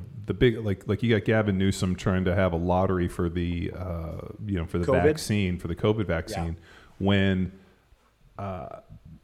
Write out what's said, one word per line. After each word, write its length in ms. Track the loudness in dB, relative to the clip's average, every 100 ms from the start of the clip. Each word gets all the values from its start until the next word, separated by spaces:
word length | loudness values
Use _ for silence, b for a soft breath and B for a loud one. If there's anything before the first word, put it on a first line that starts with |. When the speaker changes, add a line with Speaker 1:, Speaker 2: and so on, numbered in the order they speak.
| -8 -12 -6
Speaker 1:
the 80 |
big, 240 | 2 2 2
like, 280 | -2 -4 -2
like, 160 | 0
you 140 | 2 2
got 80 |
Gavin 320 | 4 2 2 2
Newsom 400 | 2 2 -2 -2
trying 280 | 0 2 2
to 80 |
have 180 | 2 2
a 40 | 2
lottery 520 | 2 2 2 2 0
for 220 | 0 -2
the, 420 | 0 -2 -2 -4
uh, 540 | -6 -8 -6 -8 -10 -12 -10
you 140 | -4 -4
know, 80 | -2
for 120 | -2
the 80 | 2
Speaker 2:
covid? 180 | 4
Speaker 1:
vaccine, 540 | 4 2 0 0 2 -2
for 100 | -4
the 80 | 0
covid 240 | 0 2
Speaker 2:
Yeah. 160 | 0 -2
Speaker 1:
vaccine, 400 | -4 -6 -6 -6 B B B -2
when, 540 | 2 4 4 2 -2 -6 b b b b b _ _ -12
uh, 420 | -10 -10 -12 -16 -20 -20 -20 -20